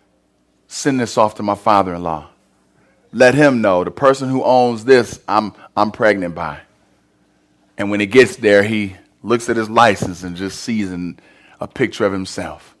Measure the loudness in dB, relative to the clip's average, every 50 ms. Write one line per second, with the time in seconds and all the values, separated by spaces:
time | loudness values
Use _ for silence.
0 | _ _ _ _ _ _ _ _ _ _ _ _ _ _ -14 -6 -4 -2 -2 -2
1 | -4 -2 0 2 2 2 0 -4 -4 -4 -4 -2 0 2 2 2 2 0 -4 -6
2 | -6 -6 -8 -8 -10 -14 _ _ _ _ _ _ _ _ _ _ _ _ _ _
3 | _ _ 0 4 4 4 6 6 4 4 4 2 2 2 2 2 0 -2 -4 0
4 | 2 2 2 2 -2 -4 -4 -2 0 2 2 2 2 2 0 -2 2 4 4 4
5 | 4 0 -6 -14 _ -4 -2 -2 -2 -2 -6 -14 -20 -8 _ -2 -2 -2 -2 0
6 | 2 2 2 0 -2 -6 -8 -8 -10 -10 -10 -12 -16 _ _ _ _ _ _ _
7 | _ _ _ _ _ _ _ _ _ _ _ _ _ _ _ -8 -6 -4 -2 -2
8 | -2 2 6 6 6 6 2 0 2 4 4 4 4 2 0 -4 -4 -6 -10 -14
9 | _ _ _ _ -6 -4 -4 -2 -2 -2 -4 -4 -4 0 2 4 4 4 4 0
10 | -4 -8 -8 -10 -10 -12 -10 -8 -8 -8 -8 -10 -8 -6 -4 -4 -4 -6 -6 -8
11 | -8 -10 -12 -14 _ _ _ _ _ _ _ _ -14 -12 -6 -4 -4 -4 -2 -2
12 | -2 -2 -2 -4 -8 -10 -10 -12 -12 -12 -14 -16 -20 _ _ _